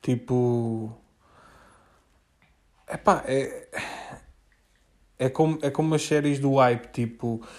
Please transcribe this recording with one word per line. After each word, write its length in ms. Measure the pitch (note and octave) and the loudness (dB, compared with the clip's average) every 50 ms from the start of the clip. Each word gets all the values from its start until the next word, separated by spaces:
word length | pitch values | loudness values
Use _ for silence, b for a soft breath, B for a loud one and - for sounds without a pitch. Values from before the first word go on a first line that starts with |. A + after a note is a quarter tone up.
Tipo, 920 | - - B2+ A#2+ B2 - B2+ B2 B2 B2 A#2+ A#2+ A#2 A2+ A2+ A2+ A2 A2 A2+ - _ _ _ _ b b b b b b b b b b b b b b b b b b _ _ _ _ _ _ _ _ _ _ _ _ _ _ _ - | 0 -2 -2 -2 -2 -2 0 2 2 2 2 0 0 -2 -4 -4 -6 -8 -12 -16 _ _ _ _ b b b b b b b b b b b b b b b b b b _ _ _ _ _ _ _ _ _ _ _ _ _ _ _ -10
epá, 320 | - - - G#3+ F#3+ - - | -10 0 2 2 2 2 2
é, 420 | - C3 C3+ C3+ C3+ - - - - - - B B B B B B B B B - - _ _ _ _ _ _ _ _ _ _ _ _ _ _ _ _ _ | -2 -2 -2 -2 -2 -8 -12 -16 -12 -10 -10 B B B B B B B B B -20 -20 _ _ _ _ _ _ _ _ _ _ _ _ _ _ _ _ _
é 120 | B2+ C3 | -2 -2
como, 280 | C3 - D#3+ D#3 D#3+ D#3 | 2 2 2 2 2 0
é 80 | - C#3+ | -2 -4
como 260 | C#3 - D#3 D#3+ D#3+ | 0 0 0 2 2
as 100 | D3+ D#3 | 0 0
séries 340 | - D#3 D3+ D3 D3 C#3+ C3+ | 2 0 2 2 2 0 0
do 160 | C#3 C#3 C3+ | 0 2 4
hype, 320 | C#3 C3 B2 A#2+ A#2 - - | 6 6 6 4 2 -2 -8
tipo, 500 | - - A#2+ A2+ A#2 - - A#2+ A#2 A2 A2+ B B | -4 -4 -4 -4 -4 -6 -6 -4 -4 -6 -8 B B